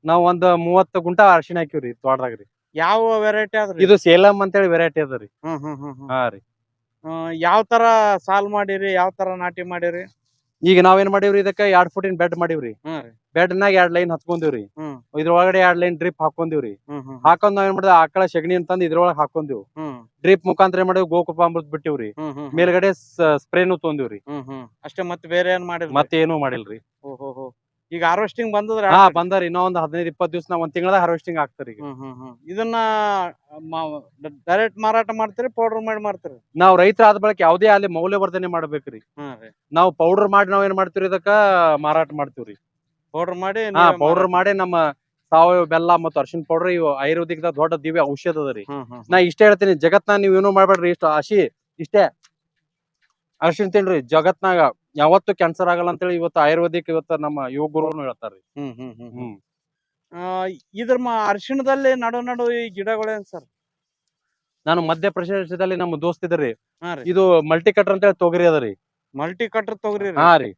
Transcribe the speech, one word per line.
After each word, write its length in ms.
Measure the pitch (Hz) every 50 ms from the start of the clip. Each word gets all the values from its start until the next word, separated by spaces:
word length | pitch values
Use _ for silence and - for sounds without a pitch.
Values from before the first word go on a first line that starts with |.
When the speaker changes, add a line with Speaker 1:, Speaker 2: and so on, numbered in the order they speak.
| _
Speaker 1:
ನಾವ್ 180 | 156 165 175 175
ಒಂದ್ 240 | 175 180 170 180 180 175 170
ಮೂವತ್ತು 380 | 170 170 180 190 185 _ - 185
ಗುಂಟ 180 | 165 175 180 190 214
ಅರಿಶಿಣ 300 | 196 180 165 151 - 175
ಹಾಕಿವ್ರಿ 340 | 175 160 147 - 151 131 120 117
ತೋಟದಾಗ 400 | _ - 135 131 131 127 127 113
ರೀ. 120 | 104 101 _ _ _ _ _ _
Speaker 2:
ಯಾವ 260 | 151 165 180 202 226 226 226 226 220
ವೆರೈಟಿ 380 | 214 214 214 214 214 202 -
ಆದ್ರಿ? 220 | 220 214 196 180 165 190
Speaker 1:
ಇದು 120 | 180 208
ಸೇಲಂ 440 | 190 - 175 165 175 190 202 202 202
ಅಂತೇಳಿ 280 | 196 190 175 202 196 180
ವೆರೈಟಿ 320 | 170 165 170 165 147 165
ಅದ 160 | 151 135 131
ರೀ. 100 | 117 107 101 _ _ -
Speaker 2:
ಹ್ಮ್, 160 | 160 165 147
ಹ್ಮ್, 180 | 143 151 147
ಹ್ಮ್, 160 | 131 143 147 135
ಹ್ಮ್. 160 | 127 139 135
Speaker 1:
ಹಾ 140 | 131 131 127 117
ರೀ. 120 | 101 98 _ _ _ _ _ _ _ _ _ _ _ _ _
Speaker 2:
ಆ, 60 | 160 160 165 165 165 165 160
ಯಾವ 200 | 165 175 190 220 214
ತರ 200 | _ 233 226 233 233 226 220 214 208 202 180 _
ಸಾಲ್ 260 | - 190 202 202 202
ಮಾಡಿರಿ, 400 | 208 208 202 196 196 190 196 196 190
ಯಾವ 160 | 180 180 190
ತರ 180 | 185 - 190 185 185
ನಾಟಿ 280 | 180 180 180 175 - 180
ಮಾಡಿರಿ? 380 | 180 180 175 175 175 170 175 185 185 _ _ _ _ _ _ _ _ _ _ -
Speaker 1:
ಈಗ 160 | 180 190 180
ನಾವೇನ್ 280 | 180 185 190 190 196 196
ಮಾಡೀವ್ರಿ, 280 | 196 196 196 202 196 202
ಇದಕ್ಕ 220 | 190 196 190 - 208 202
ಎರಡ್ 200 | 190 180 180 170
ಫೂಟಿನ 240 | _ 196 185 196 185
ಬೆಡ್ 200 | 165 175 170 170
ಮಾಡೀವ್ರಿ. 340 | 170 170 165 165 156 131 117 107 _
Speaker 2:
ಹ್ಮ್ 180 | _ 151 165 151
ರೀ. 80 | 123 117 113 _ _ _ _
Speaker 1:
ಬೆಡ್ನಾಗ 400 | 160 175 180 180 190 196 202 190
ಎರಡ್ 200 | 190 180 175 170
ಲೈನ್ 180 | 175 180 170
ಹಚ್ಕೊಂಡಿವ್ರಿ. 500 | 165 160 _ 170 175 170 160 151 131 113 101 101 _
Speaker 2:
ಹ್ಮ್. 180 | 156 156 151 139 123 117 _ -
Speaker 1:
ಇದ್ರೊಳಗಡೆ 420 | 147 156 170 170 175 180 185 185 190
ಎರಡ್ 200 | 185 180 175 175
ಲೈನ್ 160 | 175 180 175
ಡ್ರಿಪ್ 220 | 151 165 180 165 _
ಹಾಕೊಂಡಿವ್ರಿ. 500 | 156 156 _ - 165 160 160 147 127 110 101 _
Speaker 2:
ಹ್ಮ್, 140 | _ - 147
ಹ್ಮ್, 100 | 143 131
ಹ್ಮ್. 120 | 135 135 123
Speaker 1:
ಹಾಕೊಂಡ್ 340 | 123 156 175 170 - 208 202
ನಾವೇನ್ 200 | 196 196 196 190
ಮಾಡಿದ್ವಿ, 200 | 190 190 196 180
ಆಕಳ 300 | 165 160 - _ 190 190
ಸೆಗಣಿ 300 | 170 - 170 156 170 180
ಅಂತಂದ್ 300 | 180 170 - 185 185 180
ಇದ್ರೊಳಗ್ 320 | 160 156 170 175 175 160
ಹಾಕೊಂಡಿವ್. 440 | 147 151 139 _ 165 151 143 135 107 98 _ _
Speaker 2:
ಹ್ಮ್. 220 | 156 156 151 131 120 117 _ _ _
Speaker 1:
ಡ್ರಿಪ್ 240 | - 180 196 175 -
ಮುಖಾಂತರ 340 | 185 170 - 190 185 180 185
ಏನ್ 100 | 185 185
ಮಾಡಿದ್ವಿ, 200 | 185 190 185 160
ಗೋಕೃಪಾಮೃತ 580 | 165 175 170 - 160 165 175 170 165 165 156
ಬಿಟ್ಟಿವ್ರಿ. 420 | 147 151 151 _ 160 147 131 113 107
Speaker 2:
ಹ್ಮ್, 200 | 104 - 156 151
ಹ್ಮ್, 60 | 135
ಹ್ಮ್. 160 | 139 147 139 139
Speaker 1:
ಮೇಲ್ಗಡೆ 360 | 165 175 180 175 180 180 196 180
ಸ-, 400 | - - _ _ - 170 156 151
ಸ್ಪ್ರೇನು 400 | 143 _ _ - 175 180 185 185
ತೊಂದಿವ್ರಿ. 440 | 151 - 165 151 147 131 113 104 101 _
Speaker 2:
ಹ್ಮ್, 160 | 139 147 143 127
ಹ್ಮ್. 180 | 131 135 135 123 110 _ _ _
ಅಷ್ಟೇ, 200 | 151 _ - 180
ಮತ್ತೆ 240 | 175 175 170 -
ಬೇರೆ 240 | 165 170 175 180 180
ಏನ್ 160 | 180 180 180
ಮಾಡಿಲ್ರಿ? 280 | 175 170 165 170 156 135
Speaker 1:
ಮತ್ತೆ 220 | 139 147 - -
ಏನೂ 200 | 160 160 160 165 156
ಮಾಡಿಲ್ರಿ. 400 | 143 131 127 120 107 95 110 113 _ _ _ _ _
Speaker 2:
ಓಹೋ. 420 | 139 135 127 139 139 127 131 135 127 _ _ _ _ _ _ _ _
ಈಗ 120 | 165 170 170
ಹಾರ್ವೆಸ್ಟಿಂಗ್ 480 | 165 175 190 220 196 - - 233 220 208
ಬಂದದ್ರಿ? 340 | 208 208 214 220 220 202
Speaker 1:
ಹಾ, 140 | 190 175 185 196 185
ಬಂದರಿ. 360 | 156 170 170 180 190 190 180
ಇನ್ನೂ 140 | 170 170 180 185
ಒಂದ್ 160 | 185 180 175
ಹದಿನೈದು 300 | 160 151 151 170 175 165
ಇಪ್ಪತ್ತು 240 | 151 _ 180 170 156
ದಿವ್ಸ 140 | 175 156 -
ನಾವ್ 120 | 180 170
ಒಂದ್ 120 | 165 156 _
ತಿಂಗಳ 200 | 175 175 185 196
ಹಾರ್ವೆಸ್ಟಿಂಗ್ 440 | 190 175 165 170 160 _ - 170 160
ಆಗ್ತಾರಿ 320 | 147 127 _ - 139 120
ಈಗ. 100 | 110 104
Speaker 2:
ಹ್ಮ್, 140 | 147 143 135
ಹ್ಮ್, 180 | 127 135 131 127
ಹ್ಮ್. 160 | 123 127 131 120 117 143
ಇದನ್ನ 280 | 156 180 208 226 226 226 226 226 220 220 214 208 208 202 196 180 175 160 _ _ _ 151 156 160
ಮ-, 360 | 160 160 160 160 156 151 147 139 _ _ _ 143 151 147 135 _
ಡೈರೆಕ್ಟ್ 340 | 170 175 202 220 220 _ 208
ಮಾರಾಟ 320 | 220 214 226 226 226 226 220
ಮಾಡ್ತೀರಿ, 360 | 220 220 214 202 - 247 254
ಪೌಡರ್ 320 | _ 233 226 226 220 220
ಮಾಡಿ 200 | 220 220 220 214
ಮಾಡ್ತೀರಿ? 360 | 208 208 196 180 _ 165 131 120 _ _ _
Speaker 1:
ನಾವ್ 200 | 160 180 190 185
ರೈತರ 280 | 175 180 202 208 - 226
ಆದ 140 | 214 208 202
ಬಳಿಕ 220 | 196 214 208 175
ಯಾವುದೇ 260 | 175 160 170 180 202
ಅಲ್ಲಿ 220 | 220 202 202 202 196
ಮೌಲ್ಯವರ್ಧನೆ 560 | 170 165 170 190 196 202 196 190 170 185 185
ಮಾಡ್ಬೇಕ್ರಿ. 520 | 180 175 165 160 147 151 147 _ 143 120 110 _ _ _
Speaker 2:
ಹ್ಮ್ 180 | 147 147 139 127 110
ರೀ. 100 | 110 110 _ _ _ _
Speaker 1:
ನಾವ್ 200 | 147 160 180 185 156
ಪೌಡರ್ 360 | - 165 170 190 196 208 196
ಮಾಡಿ 200 | 196 202 202 185
ನಾವ್ 140 | 196 196 196
ಏನ್ 100 | 196 190
ಮಾಡ್ತೀವ್ರಿ, 340 | 190 190 185 _ 196 185 185
ಇದಕ್ಕ 200 | 185 180 _ 202 208 214 208 202 190 175 170 160 151 143
ಮಾರಾಟ 280 | 151 151 156 160 160 143 151
ಮಾಡ್ತೀವ್ರಿ. 420 | 151 143 139 _ 135 117 107 101 _ _ _ _ _ _ _ _ _ _ _ -
Speaker 2:
ಪೌಡರ್ 240 | 156 175 180 185
ಮಾಡಿ 240 | 180 185 190 196 220 220
Speaker 1:
ಹಾ, 60 | 214
Speaker 2:
ನೀವೇ 260 | 196 165 175 170 160
Speaker 1:
ಪೌಡರ್ 300 | 175 143 151 170 185 185
Speaker 2:
ಮಾರಾಟ 60 | 180 180
Speaker 1:
ಮಾಡಿ 180 | 180 185 202 202
ನಮ್ಮ 180 | 196 185 180 175 170 160 147 135 _ _ _ _ _ _ _
ಸಾವಯವ 340 | 165 160 165 175 180 180 170
ಬೆಲ್ಲ 260 | 151 160 165 170 175 175
ಮತ್ತು 220 | 170 165 160 _ 147
ಅರಿಶಿಣ 220 | 135 - - 170 151
ಪೌಡರ್ 240 | - 165 160 180 185
ಇವು 180 | 180 170 165 147 143
ಆಯುರ್ವೇದಿಕ್‌ದಾಗ 580 | 135 139 143 160 170 170 165 170 156 160 170 147
ದೊಡ್ಡ 200 | 139 156 165 165
ದಿವ್ಯ 280 | 151 139 160 160 170 147
ಔಷಧ 320 | 135 143 135 - 180 165
ಅದ 140 | 156 147 139
ರೀ. 120 | 120 110 98
Speaker 2:
ಹ್ಮ್, 200 | 139 143 139 127
ಹ್ಮ್, 140 | 113 123
ಹ್ಮ್. 120 | 123 110 -
Speaker 1:
ನಾ 100 | 175 185
ಇಷ್ಟೇ 260 | 180 175 - - 214
ಹೇಳ್ತೀನಿ, 300 | 214 208 180 202 196 180
ಜಗತ್ನಾಗ 440 | 147 143 165 180 208 _ - 202 202
ನೀವ್ 160 | 202 196 190
ಏನೂ 140 | 190 196 202
ಮಾಡ್ಬೇಡ್ರಿ, 400 | 196 196 190 185 190 180 170 175
ಇಷ್ಟು 180 | 175 _ 170 156
ಹಸಿ 300 | 151 151 143 - 214 202 160 117 _ _ _ _ _ -
ಇಷ್ಟೇ 240 | 165 - - 208 185 139 _ _ _ _ _ _ _ _ _ _ _ _ _ _ _ _ _ _ _ _ _ _ _ _ _ _
ಅರಿಶಿಣ 280 | 160 170 165 - 208 190
ತಿನ್ರಿ. 300 | 175 208 196 185 180 151 127
ಜಗತ್ನಾಗ 520 | 117 160 156 156 180 180 _ - 190 185 170 156 127 - _ _ _ _
ಯಾವತ್ತೂ 360 | 147 147 156 180 196 _ - 196
ಕ್ಯಾನ್ಸರ್ 360 | _ 180 165 160 - 185 175
ಆಗಲ್ಲ 200 | 175 175 175 175
ಅಂತೇಳಿ 260 | 170 151 185 180 180
ಇವತ್ತು 240 | 170 165 165 _ 170
ಆಯುರ್ವೇದಿಕ್ 500 | 147 147 160 170 170 170 160 175 160 -
ಇವತ್ತು 260 | 160 160 156 _ 165
ನಮ್ಮ 220 | 151 151 147 147 139 135 127
ಯೋಗ 200 | 131 143 151 156
ಗುರುನು 300 | 147 160 156 156 156 156 139
ಹೇಳ್ತಾರ್ರಿ. 360 | 131 117 _ 117 110 95 95 _ _ _
Speaker 2:
ಹ್ಮ್, 180 | 143 143 135 117
ಹ್ಮ್, 180 | 117 131 127 113
ಹ್ಮ್, 160 | 113 120 120
ಹ್ಮ್. 120 | 113 123
Speaker 1:
ಹ್ಮ್. 140 | 123 117 101 98 _ _ _ _ _ _ _ _ _ _ _ _ _ _ 175
Speaker 2:
ಆ, 80 | 175 180 185 185 185 185 190 180 135 _ _ _
ಇದ್ರ 240 | 196 240 226 254
ಮ-, 180 | 247 254 240 233 220 214
ಅರಿಶಿಣದಲ್ಲಿ 680 | 208 202 202 - - 269 277 262 269 269 277 269 262 262
ನಡು 240 | 254 240 233 233 240
ನಡು 240 | 240 247 247 240 240 240
ಈ 100 | 240 240 233 226
ಗಿಡಗಳೇನ್ 560 | 180 196 196 214 226 214 220 220 220 208 196
ಸರ್? 200 | _ - 165 131 _ _ _ _ _ _ _ _ _ _ _ _ _ _ _ _ _ _ _ _ _ _ _ _
Speaker 1:
ನಾನು 160 | 156 165 175
ಮಧ್ಯಪ್ರದೇಶದಲ್ಲಿ 960 | 165 160 165 160 170 202 - 185 175 170 202 196 185 160 180 175 190 185 185
ನಮ್ಮ 180 | 175 180 175 165 151
ದೋಸ್ತ್ 260 | 156 175 165 _ -
ಇದ್ರಿ. 260 | 170 170 160 147 120 110 _ _ _ _ _
Speaker 2:
ಹಾ 100 | 165 233 -
ರೀ. 100 | 143 123
Speaker 1:
ಇದು 180 | 175 180 190 190 185 175 165 151
ಮಲ್ಟಿ 260 | 156 160 170 170 214 196
ಕಟರ್ 200 | 208 196 196 196
ಅಂತೇಳಿ 220 | 196 196 202 185 _
ತೊಗರಿ 260 | 185 170 165 180 175
ಅದ 120 | 170 160 147
ರೀ. 120 | 123 107 98 _ _ _ _ _ _ _ _
Speaker 2:
ಮಲ್ಟಿ 320 | 135 151 165 185 175 233 208
ಕಟರ್ 280 | - 226 208 220 220
ತೊಗರಿ 320 | 190 - 214 208 202 202 196
ರೀ? 80 | 175
Speaker 1:
ಹಾ 140 | 143 156 175 170
ರೀ. 140 | 151 127 107 95